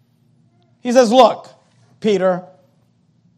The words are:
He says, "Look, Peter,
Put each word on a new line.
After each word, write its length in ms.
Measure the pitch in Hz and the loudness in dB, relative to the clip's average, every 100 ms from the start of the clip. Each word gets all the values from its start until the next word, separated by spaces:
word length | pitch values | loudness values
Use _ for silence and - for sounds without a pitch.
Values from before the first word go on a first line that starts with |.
| _ _ _ _ _ _ _ _ | _ _ _ _ _ _ _ _
He 100 | 247 | -2
says, 180 | 247 233 | 0 2
"Look, 380 | 254 220 - - - _ _ _ _ | 4 2 0 -14 -20 _ _ _ _
Peter, 440 | 220 196 185 180 - - _ _ _ _ _ _ _ | -6 -2 -2 -4 -10 -20 _ _ _ _ _ _ _